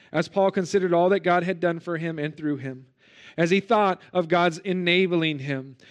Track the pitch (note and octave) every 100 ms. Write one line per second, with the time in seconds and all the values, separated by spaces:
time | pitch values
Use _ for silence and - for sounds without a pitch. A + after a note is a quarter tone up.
0 | _ D3+ E3 G3 F#3+ G3 E3+ G3+ F3+ E3+
1 | F3+ G3 F3 F3 F3 E3+ F3 E3 F3 D#3+
2 | E3 D#3+ D3 D#3+ D3+ C3+ C3+ C3 C3 _
3 | _ - - - E3+ G3 - G#3+ G3 F3
4 | - F3+ D#3+ F3+ F3 D#3 G3 F#3 F3 F3+
5 | F#3 F3 D#3+ D3 C#3 C3+ C3+ B2+ -